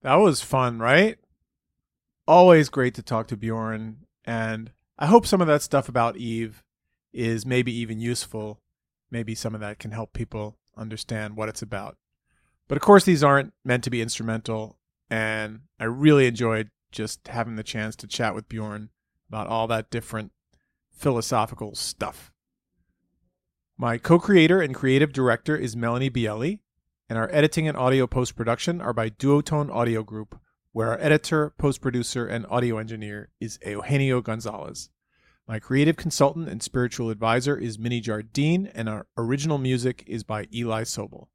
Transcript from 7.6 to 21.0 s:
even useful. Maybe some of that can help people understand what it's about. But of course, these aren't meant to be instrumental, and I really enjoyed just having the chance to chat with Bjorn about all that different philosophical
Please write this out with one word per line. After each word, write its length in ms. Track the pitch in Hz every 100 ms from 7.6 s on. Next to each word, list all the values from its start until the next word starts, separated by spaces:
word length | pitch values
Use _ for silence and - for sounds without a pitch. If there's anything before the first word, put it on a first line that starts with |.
| 123
even 260 | 117 113 110
useful. 600 | 117 120 - 110 107 104 _ _ _ _ _
Maybe 240 | 117 110
some 200 | 110 110
of 60 | 110
that 180 | 104 107
can 120 | 110
help 220 | 113 110
people 440 | - 117 110 107 _ _ -
understand 600 | 110 110 - 113 107 107
what 120 | 107
it's 140 | 107
about. 340 | 107 101 104 - _ _ _ _ _ _ _
But 80 | 139
of 60 |
course, 220 | - 202
these 180 | 196 160
aren't 300 | 143 139 131 _
meant 200 | 131 123
to 60 | 117
be 100 | 120
instrumental, 760 | 113 - 113 113 113 110 110 _ _ _ _
and 500 | 113 110 110 107 110 _ _
I 60 |
really 420 | 113 127 151 143 127
enjoyed 420 | 113 117 110 107 _ _
just 380 | - 107 - -
having 280 | 120 113 110
the 60 |
chance 340 | 107 113 110 -
to 100 | 104
chat 280 | - 113
with 140 | 107 -
Bjorn 420 | 113 107 104 107 _ _ _ _
about 180 | 110 104
all 180 | 113 113
that 220 | 113 -
different 420 | 117 - 110 104 _ _ _ _ _ _
philosophical 840 | _